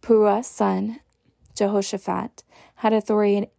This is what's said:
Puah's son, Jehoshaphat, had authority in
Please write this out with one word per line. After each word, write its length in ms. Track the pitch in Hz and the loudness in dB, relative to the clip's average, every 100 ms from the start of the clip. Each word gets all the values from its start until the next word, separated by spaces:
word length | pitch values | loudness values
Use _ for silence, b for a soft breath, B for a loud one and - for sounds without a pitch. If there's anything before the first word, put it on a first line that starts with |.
Puah's 460 | - 226 208 202 254 | 4 4 4 2 -4
son, 540 | - 202 190 208 233 _ _ _ _ _ - | -2 -2 -2 -4 -10 _ _ _ _ _ -4
Jehoshaphat, 880 | 202 202 190 196 - 185 - - _ b b b | -2 0 -2 -6 -6 -6 -6 -12 _ b b b
had 180 | 220 | 0
authority 420 | 220 214 214 208 202 | 0 0 0 2 0
in 120 | 202 | -2